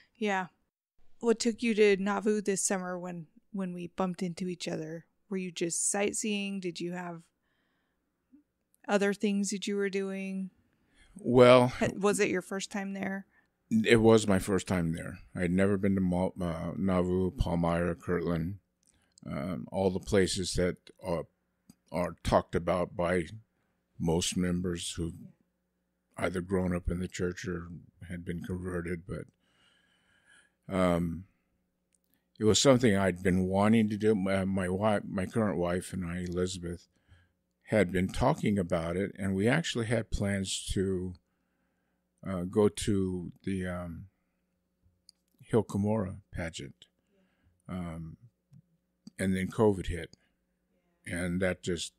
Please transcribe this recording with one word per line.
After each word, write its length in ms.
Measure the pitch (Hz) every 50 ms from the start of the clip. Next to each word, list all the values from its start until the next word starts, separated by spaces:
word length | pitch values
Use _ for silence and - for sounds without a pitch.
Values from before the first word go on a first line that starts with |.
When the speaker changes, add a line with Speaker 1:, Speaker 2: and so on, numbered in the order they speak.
| - _ _
Speaker 1:
Yeah. 320 | - 214 208 196 185 185 - _ _ _ _ _ _ _ _ _ - - - - -
What 180 | - 233 220
took 240 | - - 233 220 -
you 140 | 240 233 214
to 220 | 202 214 208 202
Nauvoo 440 | 185 196 202 202 196 190 226 214 214
this 220 | 190 202 196 185 -
summer 340 | - 202 185 180 180 180
when, 300 | 175 175 180 175 175 156 - _ - - _
when 220 | - 196 190 180 175
we 180 | 180 175 - _
bumped 280 | - 190 185 175 - 190
into 240 | 180 165 - 185
each 200 | 180 175 - -
other? 380 | - 170 160 156 156 160 165 - _ _ _ _ -
Were 80 | 196
you 140 | 190 185 185
just 400 | 165 - 175 170 - - - -
sightseeing? 680 | - 202 208 - - - - 214 208 202 202 196 196 190
Did 200 | 185 180 165 -
you 140 | 170 175 180
have 280 | 180 180 175 170 165 - _ _ _ _ _ _ _ _ _ _ _ _ _ _ _ _ _ _ _ _ _ - 294 _ _ _ _ _ _ _ _ _
other 260 | - 208 202 202 202 196
things 380 | - - 208 202 202 202 190
that 160 | 208 190 -
you 80 | 208 202
were 140 | 202 202 196
doing? 600 | 185 196 196 190 190 196 190 190 190 190 190 185 - _ _ _ _ _ _ _ _ _ - _ -
Speaker 2:
Well, 520 | - - 123 120 127 123 123 127 127 123
Speaker 1:
Ha-, 220 | 123 - - 226 - -
was 260 | - 185 208 202 196
it 100 | 208 -
your 120 | 190 180
first 300 | - - 202 196 - -
time 220 | - 202 196 196 196
there? 340 | 190 202 196 196 196 - _ _ _ _ _ _ _ _ -
Speaker 2:
It 280 | 113 110 104 92 117
was 280 | 113 110 113 113 110 107
my 140 | 104 95 92
first 260 | - - 98 92 -
time 280 | - 98 90 82 82 82
there. 260 | 87 - - 87 - - - -
I 60 | 92
had 100 | 92 87
never 260 | 87 92 98 98 104
been 160 | 95 101 98 98
to 80 | 95
Ma-, 300 | 95 90 87 90 92 - - -
uh, 300 | 90 85 80 82 85 85 -
Nauvoo, 540 | - 95 98 92 90 90 90 90 92 92 90
Palmyra, 640 | - - - 90 85 85 85 85 85 85 87 87 85
Kirtland. 640 | - - - 87 85 80 85 85 80 82 87 101 95 _ _ _ _ _ _ _ _ _ _ _ _ - -
Um, 380 | 87 78 69 92 87 62 - -
all 180 | - 95 98 95
the 100 | 92 92
places 540 | - - 104 98 92 80 - 95 90 - -
that 240 | - 90 90 82 - _ - - _ -
are, 220 | 92 87 80 69 - _ _ _ _ _ _ _ _ _ _ _ _
are 240 | - 87 87 85 82 - -
talked 320 | - - 92 - - -
about 400 | 90 85 87 87 90 87 - -
by 300 | - 87 85 92 90 80 - 110 110 - _ _ _ _ _ _ _ _ _ _ -
most 360 | 85 82 80 87 90 - -
members 580 | 90 90 90 87 87 90 90 87 85 - - -
who've 200 | 85 82 85 - - - - _ _ _ _ _ _ _ _ _ _ _ _ _ _ _ _ _
either 240 | - 87 87 90 92
grown 340 | 87 92 98 92 92 90 87
up 140 | 87 - 87
in 100 | 85 87
the 80 | 92
church 400 | 87 - - 92 90 92 - -
or 220 | 92 90 85 85 85 87 - - - _ - - 87
had 160 | 90 87 87
been 160 | 92 87 85
converted, 640 | 78 90 92 90 90 92 90 87 85 87 90 82 82
but, 180 | - 82 - - - _ _ _ _ _ _ _ _ _ _ _ _ _ _ _ _ _ _ _ _ - - _ _ _ _ _ - 95
um, 520 | 92 92 90 87 85 87 85 82 87 92 - _ _ _ _ _ _ _ _ _ _ _ _ _ _ _ _ _ _ _ _ _ -
it 60 | 107
was 140 | 107 113 -
something 360 | - 139 131 120 127 113 98
I'd 260 | 98 98 95 90 90
been 240 | 92 95 87 92 92
wanting 440 | 92 95 98 101 107 113 113 110 104
to 80 | 110
do. 180 | 101 107 107 110
My, 280 | 92 95 95 98 95 95
my 200 | 98 95 98 92
wi-, 360 | 87 92 92 107 110 104 101 -
my 200 | - - 98 92
current 300 | - - 117 110 101 76
wife 360 | 85 87 87 90 92 - - -
and 100 | 95 90
I, 200 | 85 85 90 90
Elizabeth, 600 | 90 87 90 92 92 95 92 87 87 87 - - _ _ _ _ _ - - _ _ _ _ _ _ _ _ _
had 260 | - 113 107 95 87
been 160 | 87 90 92
talking 500 | - - - 127 135 156 - - 113 101
about 400 | 101 90 85 92 85 82 85 87
it, 140 | 92 98 - -
and 180 | - 98 98 95
we 120 | 95 101
actually 380 | 117 135 160 165 - - 123 113
had 240 | 107 123 113 110 -
plans 580 | - - 104 98 101 98 95 92 - - - - -
to, 400 | 101 92 98 95 90 92 92 90 - _ _ _ _ _ _ _ _ _ _ _ _ _ _ _ _ _ _ _ _ -
uh, 160 | 95 95 90 90
go 240 | 92 101 107 104
to 640 | 101 - - - - 101 98 95 92 92 90 85 - - _ -
the, 240 | 95 98 92 92
um, 380 | 90 87 90 87 85 82 82 98 - _ _ _ _ _ _ _ _ _ _ _ _ _ _ _ _ _ _ _ _ _ _ _ _ _ -
Hill 240 | - - - 113 101
Cumorah 540 | - - 101 101 104 110 110 95 95 95 95 - _
pageant. 540 | - 92 87 82 - - 71 67 - _ - _ _ _ _ _ _ _ _ _ _ _ _ _ _ _ _ -
Um, 480 | 90 92 87 85 82 82 80 80 - - 120 117 _ _ _ _ - - - _ _ _ _ _ _ _ _ - - -
and 160 | 95 95 95
then 120 | 92 92
covid 400 | 87 - - 110 107 101 92 82
hit, 300 | - 87 82 80 - _ _ _ _ _ _ _ _ _ _ _ _ _ _ _ _ _ _ -
and 340 | - 92 85 90 90 87 92
that 200 | 95 92 90 -
just, 320 | - 95 87 80 - - -